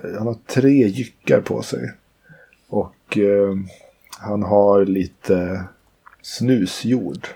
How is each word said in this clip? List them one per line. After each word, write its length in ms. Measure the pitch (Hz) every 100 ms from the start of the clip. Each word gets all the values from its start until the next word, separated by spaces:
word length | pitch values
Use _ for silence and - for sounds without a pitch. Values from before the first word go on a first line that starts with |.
| - 101
Han 100 | 113
har 100 | 113 -
tre 220 | - 135 139 110
jyckar 540 | 104 120 - - 131
på 200 | - 113
sig. 320 | 113 123 120 - _ _ _ - _ _ _
Och, 480 | 104 95 - _ 107
eh, 380 | 101 101 98 98 95 - - _ _ -
han 240 | 101 104
har 420 | 95 104 101 101 98
lite 800 | 95 90 - - 95 90 92 92 - _ _ _ _
snusjord. 1080 | - - 120 127 92 - 113 123 90 65 -